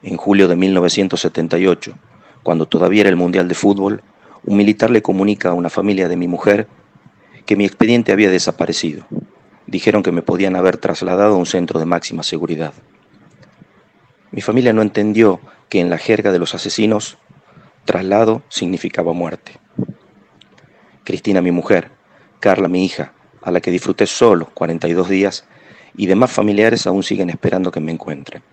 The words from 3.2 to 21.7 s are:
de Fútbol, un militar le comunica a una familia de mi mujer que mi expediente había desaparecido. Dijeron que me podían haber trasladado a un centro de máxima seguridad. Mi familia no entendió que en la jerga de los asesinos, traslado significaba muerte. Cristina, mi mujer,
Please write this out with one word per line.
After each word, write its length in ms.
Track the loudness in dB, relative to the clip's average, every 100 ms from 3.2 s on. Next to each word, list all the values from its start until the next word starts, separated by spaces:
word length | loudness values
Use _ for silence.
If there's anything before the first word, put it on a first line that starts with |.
| 0 0 -2
de 80 | 0
Fútbol, 480 | 0 0 -2 -6 _ _ _ -14 -2
un 100 | 2
militar 360 | 2 2 2
le 100 | 2
comunica 480 | 0 0 0 0 -2
a 40 |
una 160 | -2 -2
familia 380 | -2 -2 0 0
de 80 | -2
mi 120 | -4
mujer 400 | -2 2 2 0 _ _ _ -20 _ _ -20 -2
que 100 | 0
mi 100 | 0
expediente 460 | 2 2 4 4
había 180 | 4 4
desaparecido. 760 | 4 0 -4 -4 -2 -6 -8 -10 -12 -12 _ _ _ -10
Dijeron 360 | -2 0 2
que 80 | 0
me 100 | -2
podían 340 | -2 -2 0 2
haber 220 | 0 0
trasladado 580 | -4 -4 -2 2 2 2
a 20 |
un 80 | 0
centro 340 | -2 -2 -2
de 60 | -2
máxima 380 | -4 -4 -8
seguridad. 500 | -6 -6 -6 -6 -8 -12 _ _ _ _ _ _ -20 _ -20 _ _ _ _ _ _
Mi 100 | -8
familia 320 | 0 2 4
no 80 | 2
entendió 580 | 0 0 0 4 4 4 -8 _ _
que 100 | -2
en 100 | 0
la 80 | -2
jerga 340 | 0 0 2
de 80 | 0
los 140 | -2
asesinos, 640 | -6 -6 -2 0 0 -4 -16 _ -20 _ -20 _ _ -4
traslado 580 | -4 0 2 2 0 -6
significaba 640 | -6 -4 -4 -6 -4 -4
muerte. 460 | -2 -6 -8 -18 -20 _ -10 -8 -10 _ _ _ _ _ _ _ _ _ _
Cristina, 380 | -10 -6 -2 0
mi 100 | 0
mujer, 400 | -2 0